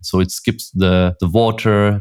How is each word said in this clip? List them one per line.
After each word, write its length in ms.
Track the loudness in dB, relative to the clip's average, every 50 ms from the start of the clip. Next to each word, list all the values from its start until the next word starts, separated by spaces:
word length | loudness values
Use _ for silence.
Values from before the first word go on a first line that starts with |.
So 180 | -10 -4 -2 -2
it 100 | -2 -2
skips 400 | -4 -6 -6 -6 -6 -6 -10 -8
the, 460 | -4 0 0 2 2 2 2 0 -2 -2
the 60 | -4
water, 760 | 0 2 2 2 2 0 -2 0 0 2 2 2 2 0 0